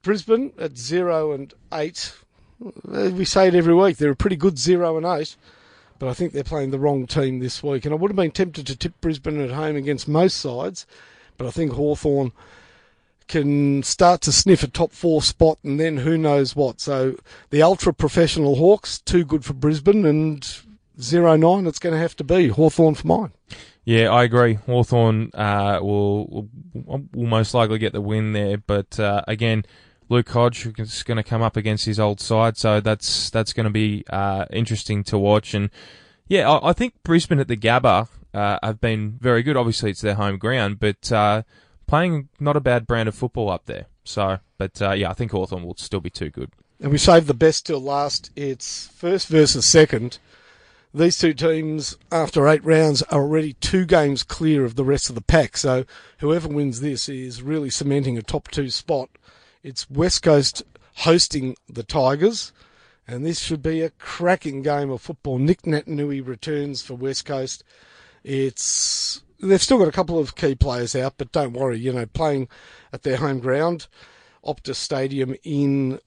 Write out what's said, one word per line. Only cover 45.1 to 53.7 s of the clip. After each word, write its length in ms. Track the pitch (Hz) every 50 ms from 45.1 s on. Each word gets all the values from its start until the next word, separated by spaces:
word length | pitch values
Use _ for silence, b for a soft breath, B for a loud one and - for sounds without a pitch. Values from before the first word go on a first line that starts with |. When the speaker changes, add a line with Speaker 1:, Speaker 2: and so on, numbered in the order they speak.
Speaker 2:
I 20 |
think 200 | 92 - 120 107
Hawthorn 300 | - 95 92 - 92 90
will 140 | 85 87 87
still 240 | - - - - 95
be 80 | 80 -
too 220 | _ - 87 73
good. 200 | - - 65 - _ _ _ _ _ _
Speaker 1:
And 100 | - 139
we 60 | 143
saved 300 | 147 - 202 175 170 160
the 80 | 143 135
best 320 | 117 160 160 156 - -
till 160 | - 160 139
last. 480 | 131 139 139 143 143 139 - - - - _
It's 520 | 139 143 139 131 - - - - - -
first 420 | - _ _ - 175 190 185 - -
versus 380 | 156 156 151 135 - 135 -
second. 520 | - - 165 156 - - 110 117 123 - - b b b b b b b b b b b b b b -
These 240 | 143 165 170 175 -
two 160 | - 165 151
teams, 640 | 120 156 165 160 160 156 156 156 156 139 - - _ _ _
after 380 | 175 165 156 - - 190 - 151
eight 160 | 156 147 -
rounds, 380 | 156 160 156 160 156 143 131 156
are 160 | - - 143
already 340 | 139 147 156 160 156 151 127
two 300 | _ - -